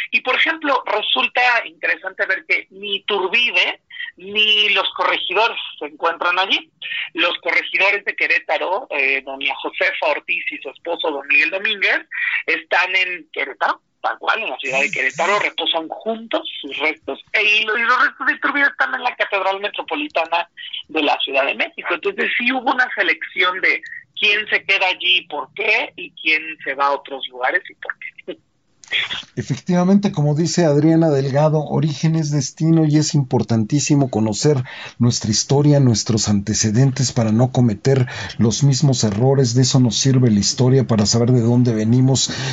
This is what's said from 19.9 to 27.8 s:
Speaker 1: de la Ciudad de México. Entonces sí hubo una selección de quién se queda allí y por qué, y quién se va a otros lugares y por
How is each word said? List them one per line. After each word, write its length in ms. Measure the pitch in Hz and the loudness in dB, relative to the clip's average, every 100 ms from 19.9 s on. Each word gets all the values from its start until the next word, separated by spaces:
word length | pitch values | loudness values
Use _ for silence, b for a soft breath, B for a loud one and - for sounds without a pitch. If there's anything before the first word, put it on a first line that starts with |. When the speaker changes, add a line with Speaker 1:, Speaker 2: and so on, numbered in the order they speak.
| 156 147 170 165 170 170 - B B - | -6 -2 -2 0 -2 -4 -12 B B -6
Speaker 1:
de 160 | 156 | -2
la 140 | 147 131 | 0 0
Ciudad 260 | - 135 139 | -2 -2 -2
de 100 | 220 | -2
México. 380 | 285 - - | -6 -6 -6
Entonces 380 | 175 202 202 233 - | -4 -4 -4 -4 0
sí 140 | 240 | 0
hubo 200 | 262 240 | 0 0
una 180 | 254 247 - | 0 -2 0
selección 640 | 180 160 - - 185 185 | -2 -2 -6 -2 -2 2
de 200 | 170 139 B B B - | 0 0 B B B -2
quién 300 | 208 208 208 | 0 0 -2
se 140 | 208 | -4
queda 240 | - 196 185 | 0 0 0
allí 300 | 180 180 180 | -2 0 0
y 100 | 165 | -2
por 260 | 147 131 | -10 -10
qué, 400 | - 220 220 156 - | -6 0 0 -2 -10
y 140 | 175 | -18
quién 300 | - 160 156 160 156 | -8 -2 -2 -4 -10
se 100 | 147 135 | -8 -2
va 120 | 139 | 0
a 40 | |
otros 360 | 139 - 135 131 | 0 -6 -12 -12
lugares 340 | 127 127 175 - | -4 -2 -2 -6
y 60 | |
por 180 | - | -14